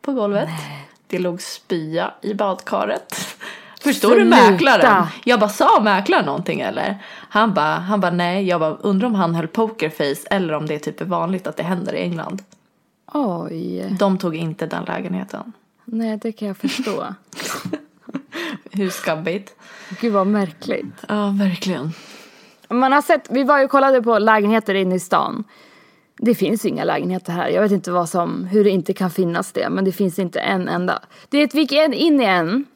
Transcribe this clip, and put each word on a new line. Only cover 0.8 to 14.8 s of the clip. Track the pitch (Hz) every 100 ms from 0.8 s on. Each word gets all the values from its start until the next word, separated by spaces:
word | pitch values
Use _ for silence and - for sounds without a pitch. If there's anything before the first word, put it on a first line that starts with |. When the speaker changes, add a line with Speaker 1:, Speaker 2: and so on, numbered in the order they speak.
| 139 _ _
Speaker 1:
Det | 180
låg | 180 175
spya | - - _ 175 156 160 185 -
i | -
badkaret. | 202 202 185 - 196 208 - - - - - - - - -
Förstår | 285 247 202
du | -
Speaker 2:
Sluta. | 226 - 453
Speaker 1:
mäklaren? | 175 277 214 262 190 165 -
Jag | 240 240
bara, | 208
"Sa | - 330 392
mäklaren | 214 190 196 349 156
någonting | 143 175 147
eller?" | 101 - - 196 - - -
Han | 208 220
bara, | 160 151
han | 160 180 208
bara, | 180
"Nej." | 175 175 190 190
Jag | 175
bara, | 156 147
"Undrar | 208 190 247
om |
han | 202 170
höll | 170 165
pokerface | - 220 220 156 - 143 139 -
eller | 196 175
om | 151 156
det | 151
typ | 151 -
är |
vanligt | 170 170 170 190 190
att | -
det |
händer | 170 185 -
i | -
England." | 180 170 - 196 - _ _ _ _ _ -
Speaker 2:
Oj. | 294 240 170 170 165 175 180 190 185
Speaker 1:
De | 202 185
tog | 185 160
inte | 165 160 165
den | 175